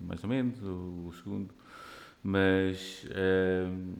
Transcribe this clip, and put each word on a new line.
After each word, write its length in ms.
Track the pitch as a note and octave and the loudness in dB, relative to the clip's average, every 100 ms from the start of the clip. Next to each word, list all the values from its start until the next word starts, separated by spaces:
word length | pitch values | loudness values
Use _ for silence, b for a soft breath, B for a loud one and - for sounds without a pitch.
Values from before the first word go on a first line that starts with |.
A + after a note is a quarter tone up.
mais 240 | F2 F2 | -8 -6
ou 60 | G2+ | -2
menos, 320 | C3 B2 A2+ | 0 0 -2
o, 460 | G2 F2+ F2+ F2 F2 | -6 -6 -6 -8 -10
o 40 | E2 | -10
segundo, 280 | G2+ G2+ G2 - B B B B B - | -6 -6 -6 -12 B B B B B -6
mas, 840 | G2 F#2+ F#2+ F#2+ F#2+ F#2 - - - | 0 4 6 6 4 0 -6 -12 -8
ehm, 840 | F#2+ F#2+ F#2+ F#2 F#2 F2+ F#2 F#2 F2+ | 0 4 6 4 2 0 -2 -6 -8